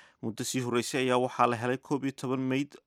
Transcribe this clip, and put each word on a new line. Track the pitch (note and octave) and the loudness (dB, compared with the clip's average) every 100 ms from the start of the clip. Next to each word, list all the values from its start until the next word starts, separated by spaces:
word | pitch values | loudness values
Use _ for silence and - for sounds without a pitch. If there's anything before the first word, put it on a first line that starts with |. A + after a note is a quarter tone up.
| - _ | -20 _
Muddo | A2+ G2+ | -8 -6
sii | B2 C3 | -4 -2
horreysay | A#2+ A#2+ A#2 C#3 B2+ | 0 0 0 0 2
ayaa | B2 | 2
waxaa | B2+ - A#2+ | 2 2 2
la | A#2 | 2
helay | B2 C3 | 0 -2
koob | - C#3+ | -2 -2
iyo | C3+ | -2
toban | C3 C3 C3 | -4 -4 -2
meyd, | C3 C3 C#3+ - | 0 -2 -2 -10